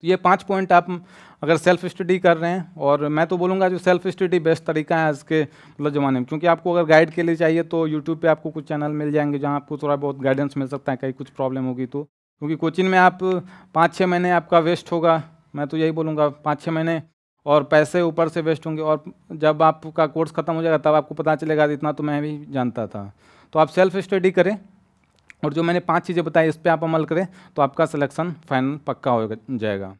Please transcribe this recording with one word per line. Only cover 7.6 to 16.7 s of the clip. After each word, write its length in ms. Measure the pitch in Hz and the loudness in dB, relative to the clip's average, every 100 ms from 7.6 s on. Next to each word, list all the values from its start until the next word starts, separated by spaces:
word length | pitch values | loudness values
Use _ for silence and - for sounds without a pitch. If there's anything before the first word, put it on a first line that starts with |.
| 165 | -2
तो 220 | 165 160 | -2 -2
YouTube 280 | 151 143 160 | -4 -6 -2
पे 100 | 165 | 2
आपको 220 | 156 - | 2 0
कुछ 180 | 156 147 | -12 -8
चैनल 240 | 151 147 | -6 -4
मिल 200 | 151 147 | -4 -2
जाएंगे 280 | 147 147 143 | 0 0 -2
जहाँ 160 | 143 143 | -2 -4
आपको 220 | 139 147 | -6 -8
थोड़ा 180 | 147 143 | -2 -2
बहुत 240 | 143 139 | -2 -2
गाइडेंस 380 | 135 135 143 143 | 0 0 0 -4
मिल 100 | 135 | -6
सकता 240 | 139 - | -6 -6
है, 60 | 131 | -4
कहीं 160 | 135 | -6
कुछ 160 | 131 135 | -8 -14
प्रॉब्लम 360 | _ 135 131 131 | _ -4 -2 -6
होगी 200 | 127 127 | -6 -6
तो। 180 | 143 | -8
क्योंकि 520 | 147 _ _ _ 147 156 | -12 _ _ _ -8 -2
कोचिंग 340 | 165 156 185 | -4 0 0
में 80 | 185 | 4
आप 220 | 180 180 185 185 180 - _ 160 | 4 2 -4 -4 -6 -20 _ 0
पाँच 180 | 170 | 0
छः 140 | - 185 | 2 -2
महीने 240 | 175 175 | 0 2
आपका 280 | 175 160 170 | 0 2 2
वेस्ट 320 | 160 175 - | 2 -2 -2
होगा, 300 | 170 165 165 156 _ _ | -2 2 2 0 _ _
मैं 140 | 143 143 | -8 -6
तो 100 | 160 | -2
यही 140 | 160 | -2
बोलूँगा, 360 | 160 160 151 147 | 0 -4 0 -2
पाँच 320 | 139 156 147 | -2 -4 -4
छः 100 | - | -2